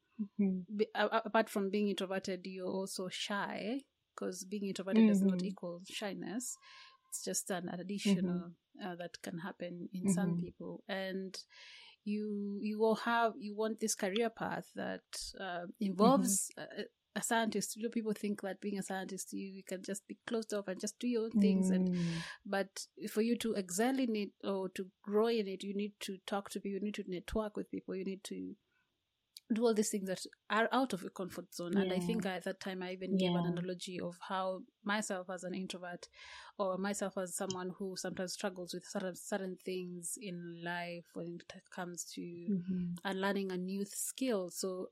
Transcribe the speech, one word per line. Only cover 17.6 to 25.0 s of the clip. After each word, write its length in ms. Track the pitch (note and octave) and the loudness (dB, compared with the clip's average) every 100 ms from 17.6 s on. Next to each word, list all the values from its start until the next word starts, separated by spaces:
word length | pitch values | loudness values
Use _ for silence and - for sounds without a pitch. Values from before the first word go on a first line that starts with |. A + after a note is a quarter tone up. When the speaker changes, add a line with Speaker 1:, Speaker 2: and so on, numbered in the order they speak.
| - G#3+ | -2 -2
Speaker 2:
You 80 | |
know, 60 | A3+ | -2
people 240 | A#3 A3 | 0 0
think 280 | G#3 G#3 G3+ | 0 0 -2
that 200 | G3 F#3 | -4 -6
being 160 | G#3 G3+ | -4 -4
a 40 | |
scientist, 500 | G3 F#3+ F#3+ F#3+ - | -2 -4 -4 -6 -6
you, 140 | G3 G3 | -8 -8
you 160 | F#3+ | -10
can 180 | - F#3 | -8 -8
just 240 | G3 G3 - | -6 -8 -8
be 100 | G#3 - | -10 -4
closed 260 | A#3 A3+ | -2 -2
off 140 | G#3 G3 | -4 -4
and 120 | F#3+ | -4
just 200 | G#3 - | -6 -4
do 80 | B3 | 0
your 180 | A#3+ A3+ | 0 2
own 60 | A3 | 6
things. 280 | G3 F#3+ F#3 | 6 6 6
And, 180 | F#3 F#3 | 4 4
Speaker 1:
Mm. 320 | F3+ E3+ E3 E3+ - G3+ | 2 0 -2 -6 -10 -4
Speaker 2:
but 400 | G3 G3 - - - G#3 | -2 -2 -6 -14 -8 -4
for 100 | G#3+ | 2
you 140 | A3+ A#3 | 2 4
to 140 | A3+ | 2
excel 460 | G3+ F#3 F3+ A#3+ C4+ | 0 0 2 4 4
in 160 | B3+ G#3+ | 2 2
it 160 | G3 - | 0 -4
or 260 | G#3 G3 F#3 | -2 0 -2
to 180 | - F#3 - | -4 -8 -8